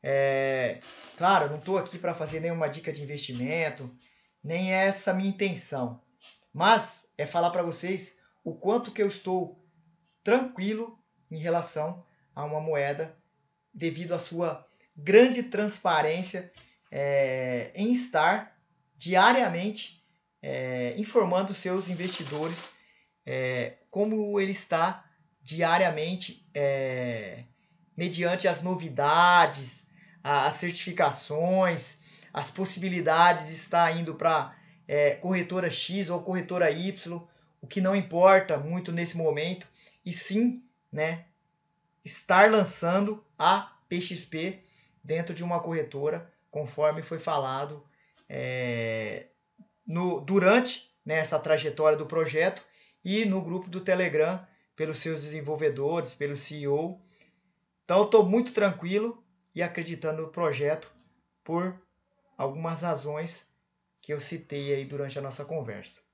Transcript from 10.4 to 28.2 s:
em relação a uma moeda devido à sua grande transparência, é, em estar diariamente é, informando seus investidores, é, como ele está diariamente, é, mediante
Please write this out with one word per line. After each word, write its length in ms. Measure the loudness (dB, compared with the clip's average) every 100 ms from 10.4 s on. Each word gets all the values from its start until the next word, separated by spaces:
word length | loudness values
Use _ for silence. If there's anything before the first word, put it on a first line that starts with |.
| 2 -4 -4 -4 -6 -14 _ _ _
em 80 | -10
relação 680 | -2 -2 -2 -6 -6 -8 -16 _ _
a 100 | -12
uma 160 | -8 -6
moeda 580 | -2 -2 -2 -4 -8 -10 _ _ _ _ _
devido 380 | -6 -6 -6 -6
à 60 | -6
sua 480 | -6 -4 -4 -4 _ _ _ -14
grande 460 | 6 8 10 6
transparência, 1120 | -2 -2 -2 -2 0 2 2 0 -4 -8 -12 -20 _ _ _
é, 800 | -4 0 2 2 0 -2 -4 -4
em 180 | -4 0
estar 640 | 0 0 2 2 2 -4 _ _ _ _ _
diariamente 1040 | 0 6 6 6 2 0 -4 -6 -12 -16 _ _ _ _
é, 520 | -8 -6 -4 -4 -4 -4
informando 580 | 0 2 4 2 0
seus 340 | -4 -4 -4 -4
investidores, 800 | -6 -6 -6 -8 -4 -4 -6 -12 -18 _ _ _ _
é, 500 | -8 -4 -2 -2 -6 -8 _
como 500 | -2 0 0 0 0
ele 120 | 0
está 520 | -2 -2 0 0 -2 -12 _ _ _
diariamente, 1040 | -12 -2 2 4 4 2 -4 -4 -8 -14 _
é, 880 | -2 0 0 -2 -2 -4 -4 -8 -12 -18 _ _ _ _ -6
mediante 500 | -6 -2